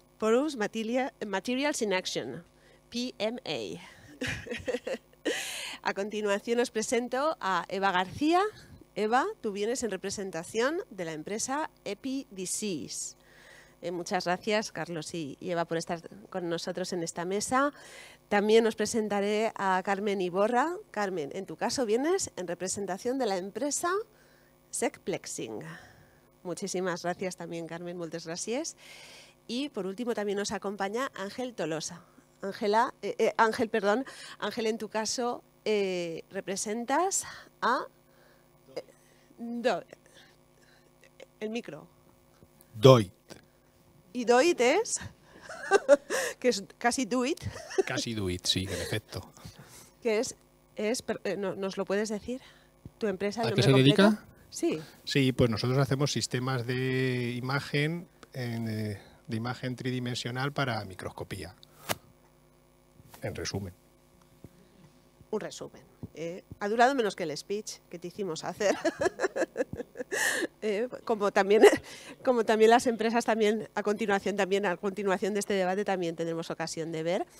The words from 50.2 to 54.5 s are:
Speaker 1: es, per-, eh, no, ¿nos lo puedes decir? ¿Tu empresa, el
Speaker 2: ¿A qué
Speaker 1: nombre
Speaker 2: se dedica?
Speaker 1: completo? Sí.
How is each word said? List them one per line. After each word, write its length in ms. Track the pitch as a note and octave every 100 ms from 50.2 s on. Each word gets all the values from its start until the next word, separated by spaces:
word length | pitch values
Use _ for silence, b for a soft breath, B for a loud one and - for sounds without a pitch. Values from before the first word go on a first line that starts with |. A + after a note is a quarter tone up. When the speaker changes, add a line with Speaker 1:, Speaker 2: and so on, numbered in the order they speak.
| G#3+ - _ _ _ -
Speaker 1:
es, 260 | G#3 B3
per-, 200 | - G#3
eh, 120 | G#3 F3+
no, 180 | F#3+ C#3+
¿nos 220 | G3 F#3+
lo 80 | F#3
puedes 240 | G3 G#3+
decir? 320 | G#3 - B3+ - B B _ - -
¿Tu 100 | G#3+
empresa, 340 | F#3+ G3+ G#3
el 60 | A3+
Speaker 2:
¿A 20 |
qué 100 | G3
Speaker 1:
nombre 120 | A#2 C3
Speaker 2:
se 60 |
dedica? 200 | C3 - G3+
Speaker 1:
completo? 240 | G#3+ - -
Sí. 320 | -